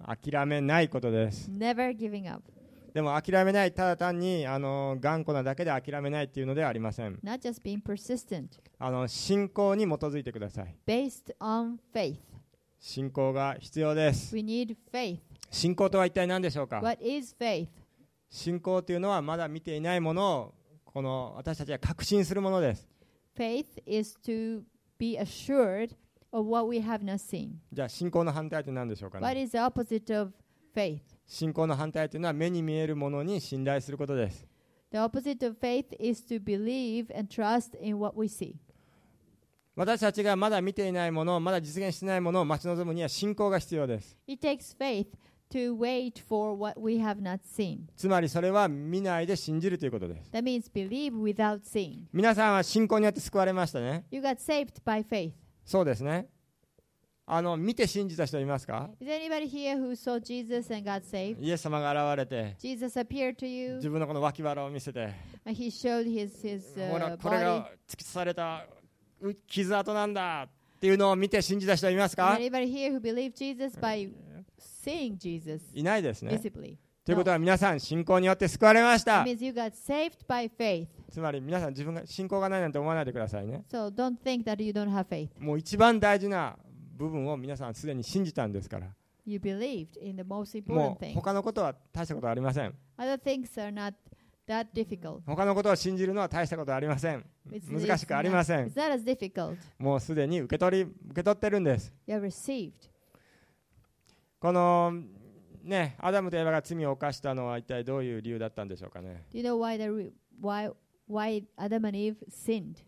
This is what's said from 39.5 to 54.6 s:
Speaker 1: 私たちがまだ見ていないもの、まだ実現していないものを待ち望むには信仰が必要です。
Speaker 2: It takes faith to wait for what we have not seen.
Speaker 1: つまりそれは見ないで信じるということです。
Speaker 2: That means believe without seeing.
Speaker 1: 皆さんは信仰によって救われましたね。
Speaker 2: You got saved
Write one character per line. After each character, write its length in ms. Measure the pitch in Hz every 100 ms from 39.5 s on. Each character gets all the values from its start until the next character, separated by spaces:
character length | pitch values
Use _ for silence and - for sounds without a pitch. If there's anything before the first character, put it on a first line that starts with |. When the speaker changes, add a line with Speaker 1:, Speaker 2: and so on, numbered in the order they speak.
| _ _ -
Speaker 1:
私 240 | 185 226
た 120 | 214
ち 100 | 202
が 100 | 208
ま 160 | 190 208
だ 100 | 208
見 140 | 185
て 140 | 196 196
い 40 |
な 140 | 180 170
い 40 |
も 120 | 160
の、 140 | 160 175
ま 140 | 165
だ 100 | 185
実 200 | 151 156
現 120 | 196
し 60 | 165
て 40 |
い 40 | 190
な 80 | 185
い 40 |
も 120 | 175
の 80 | 180
を 40 |
待 160 | 151 151
ち 60 | 175
望 180 | 175
む 80 | 175
に 100 | 165
は 60 | 160
信 260 | - 202
仰 140 | 208 208
が 120 | 190
必 160 | - 165
要 100 | 135
で 140 | 110
す。 180 | - - -
Speaker 2:
It 180 | 269
takes 320 | 302 277 - -
faith 300 | 269 214 208 - _ _ _
to 260 | 262 247 233
wait 420 | 240 254 247 - -
for 300 | 214 214 202
what 220 | 208 -
we 160 | 220 226
have 240 | 220 208
not 160 | 196 190
seen. 380 | - - 196 143 165 -
Speaker 1:
つ 120 | 190
ま 120 | 190
り 80 | 165
そ 120 | 170
れ 100 | 180
は 160 | 202 196
見 340 | 143 147 180
な 200 | 196 170
い 60 | 170
で 100 | 190
信 240 | - 156
じ 100 | 185
る 80 | 175
と 80 | 147
い 20 |
う 20 |
こ 80 | 113
と 80 | 90
で 120 | 85
す。 100 | -
Speaker 2:
That 100 | 220
means 260 | 240 247 -
believe 400 | 208 190 247 294
without 480 | 226 214 208 214 208
seeing. 440 | - 220 175 - 170
Speaker 1:
皆 220 | 160 220
さ 160 | 214 214
ん 40 |
は 80 | 196
信 240 | 175 214 220
仰 100 | 220
に 60 |
よ 80 | 214
っ 20 |
て 60 | 196
救 180 | - 202
わ 60 |
れ 80 | 190
ま 140 | 185 170
し 40 |
た 80 | 139
ね。 240 | 120 160 -
Speaker 2:
You 100 | 269
got 180 | 269 254
saved 440 | - 302